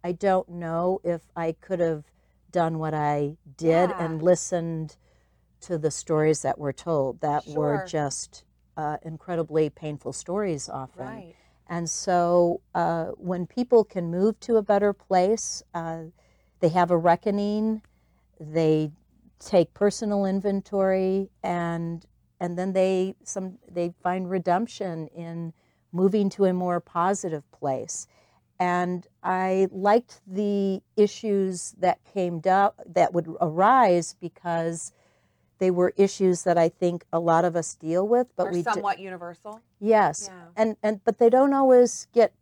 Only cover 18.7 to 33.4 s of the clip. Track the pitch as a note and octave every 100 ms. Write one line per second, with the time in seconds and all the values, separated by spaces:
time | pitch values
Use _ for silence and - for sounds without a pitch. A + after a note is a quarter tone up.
18.7 | D#3 D#3 D3+ _ _ _ _ - F#3+ -
19.7 | - G#3 - G#3+ G3+ G3 G3 G3+ G3 -
20.7 | G3+ F#3+ F#3+ F#3+ F#3+ G3 _ - F3 E3+
21.7 | E3+ E3+ E3 _ _ _ _ F3 F3 F#3+
22.7 | F#3+ F#3+ F#3+ F#3+ - - G3+ F#3+ F#3 _
23.7 | F3 F3 - F3+ F#3 F3+ F#3+ F3 A#3 A3+
24.7 | - G3 E3 D#3 D#3+ E3+ E3 E3 - _
25.7 | _ _ F3 F#3+ G#3 G3 - G3 F3+ F3+
26.7 | F3 - F3 F3+ G3+ F#3+ D#3 - _ C#3+
27.7 | C3 A2 - - _ _ _ _ _ F3+
28.7 | F3 F3 F3+ - _ - F#3 F#3 F#3+ F#3+
29.7 | F#3+ G3 A3 - - - F#3 G#3 G3+ G3
30.7 | F#3+ _ - G#3 - A3 G3+ F#3+ F3+ -
31.7 | - F3+ - _ G3+ F3+ E3+ F#3 F#3+ G3+
32.7 | - - F3 E3+ F3 E3 D#3+